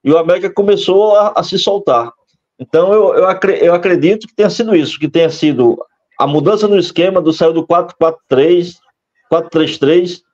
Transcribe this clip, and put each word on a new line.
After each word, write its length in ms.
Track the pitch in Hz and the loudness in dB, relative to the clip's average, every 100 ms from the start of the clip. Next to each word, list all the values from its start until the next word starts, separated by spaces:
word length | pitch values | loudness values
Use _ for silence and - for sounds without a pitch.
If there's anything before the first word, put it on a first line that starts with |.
E 80 | 135 | 2
o 60 | 160 | 2
América 300 | 165 180 185 | 2 -2 -2
começou 680 | 202 202 196 - 190 214 208 | -2 0 0 2 2 4 2
a, 160 | 208 202 | 2 -2
a 60 | |
se 160 | - 202 | -4 -4
soltar. 540 | 208 196 196 120 120 _ _ _ _ _ | -2 -2 0 -2 -2 _ _ _ _ _
Então, 340 | 131 160 185 | -2 0 2
eu, 220 | 214 254 | 2 2
eu 140 | - 185 | 2 0
acre-, 300 | 185 196 185 | 0 -2 2
eu 140 | 165 | 2
acredito 540 | 175 185 165 156 220 - | 2 0 0 0 -2 -6
que 60 | |
tenha 160 | - 202 | -2 -2
sido 260 | 175 226 180 | -2 0 0
isso, 220 | 139 - | 0 -6
que 100 | 151 | -4
tenha 220 | 170 160 | 0 -2
sido 540 | 156 151 127 120 - - _ _ - | 0 -2 2 0 0 -10 _ _ -6
a 80 | 139 | -2
mudança 420 | 147 151 214 208 | 0 0 0 0
no 100 | 196 | 0
esquema, 420 | 175 - 185 185 | 0 -2 0 0
do 120 | 156 | -2
saiu 200 | 160 165 | 0 0
do 140 | 165 160 | 0 -2
quatro 300 | 175 170 - | -2 -2 -2
quatro 220 | 165 165 _ | -2 -2 _
três, 500 | 131 156 180 175 - _ _ _ _ _ | 0 2 2 -2 -14 _ _ _ _ _
quatro 220 | 165 160 | -4 -2
três 280 | 165 156 - | -4 -4 -2
três 440 | 139 175 175 - _ | 2 2 0 -10 _